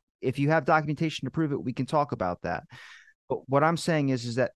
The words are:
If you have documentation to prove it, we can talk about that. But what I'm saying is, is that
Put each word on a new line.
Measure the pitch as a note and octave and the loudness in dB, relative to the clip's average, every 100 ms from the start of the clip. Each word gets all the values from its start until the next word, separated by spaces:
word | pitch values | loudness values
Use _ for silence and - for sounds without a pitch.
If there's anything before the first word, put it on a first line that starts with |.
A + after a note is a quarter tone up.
| _ - | _ -4
If | B2+ C#3+ | -4 0
you | C#3+ | 2
have | D#3+ | 2
documentation | D3 D#3 D3+ D3 D#3+ - | 4 2 2 -2 -2 -4
to | C3 | -6
prove | D#3+ D#3 | -2 -2
it, | C#3+ | -2
we | B2 | -4
can | B2 | -4
talk | B2 D3+ C#3+ | 0 0 0
about | A2+ F2+ F2 | -2 -4 -2
that. | F2 E2+ - - - - - _ - | -4 -6 -8 -20 -20 -20 -20 _ -6
But | B2+ - | -6 0
what | C#3 | 2
I'm | D#3 E3+ | 4 2
saying | - D#3 C#3 | 0 2 2
is, | C3 | 0
is | A#2+ | -2
that | A#2+ - | 0 -2